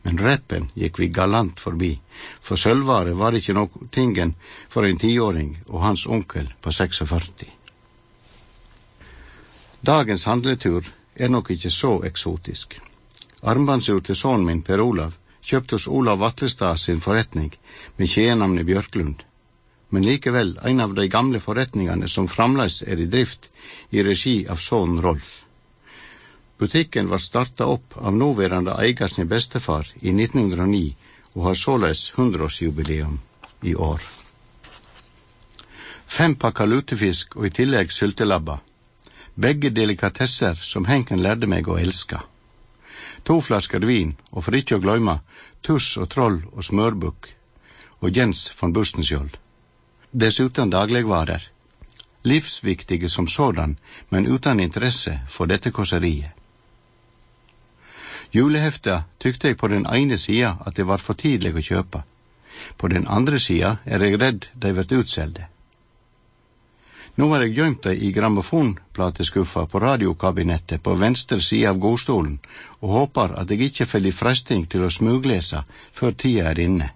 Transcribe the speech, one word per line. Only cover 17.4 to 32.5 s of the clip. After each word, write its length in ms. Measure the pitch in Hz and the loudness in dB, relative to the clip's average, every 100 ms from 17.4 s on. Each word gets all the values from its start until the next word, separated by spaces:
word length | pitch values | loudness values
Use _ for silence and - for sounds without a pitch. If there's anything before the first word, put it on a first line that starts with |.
| 76 - - - - - | -6 -8 -20 -20 -18 -2
med 120 | 90 | 0
tjenamnet 560 | - 117 117 95 90 | 4 4 4 2 2
Bjørklund. 560 | 85 95 - 107 78 73 - _ _ _ _ _ _ | 2 0 0 -4 -4 -6 -14 _ _ _ _ _ _
Men 140 | 98 | 2
likevel 540 | 98 143 135 123 101 87 123 | 2 2 0 0 0 -2 0
en 120 | 131 | 2
av 100 | 107 | 2
de 120 | 98 98 | 0 0
gamle 320 | 101 131 117 | 2 0 -2
forretningene 680 | 98 110 127 107 90 87 87 | -2 -2 -2 -2 -2 -2 0
som 160 | - 92 | 0 0
framleis 540 | - 117 135 104 - | 2 2 2 0 -2
er 160 | - 87 | -4 -4
i 60 | 85 | 0
drift 400 | 120 - - - - - - - | 0 0 -4 -16 -20 -20 -20 -4
i 80 | - | 0
regi 380 | 101 95 131 113 - | 2 2 2 0 -2
av 80 | 80 | -6
sonen 400 | - 117 85 85 | -2 0 2 2
Rolf. 440 | 90 78 - - - _ _ _ - - - - - - _ _ | 0 0 -6 -18 -20 _ _ _ -20 -20 -20 -20 -20 -20 _ _
Butikken 500 | 104 156 156 - 95 | 0 0 0 -2 -2
var 140 | 92 | -2
starta 460 | - 120 127 - 123 | -2 -2 -4 -2 -2
opp 240 | 127 - | -2 -6
av 200 | - 104 107 | -6 -2 2
nåværende 560 | 143 113 92 90 90 98 | 2 2 2 0 -2 0
eier 260 | 117 120 98 | 0 2 -2
sin 220 | - 85 | -2 0
bestefar 580 | 113 120 123 - 78 73 - | 0 0 -2 -2 -2 -4 -6
i 100 | - | 0
nitten 300 | 95 117 139 | 0 2 2
hundre 240 | 101 87 | 0 2
og 80 | 92 | 2
ni, 220 | 101 76 67 - - - | 2 0 -6 -20 -20 -14
og 80 | 90 | -2
har 100 | 90 | 0
såleis 540 | 90 - 131 85 78 - - | 0 0 2 2 0 -2 0
hundreårsjubileum 1000 | 127 87 78 | 0 0 -2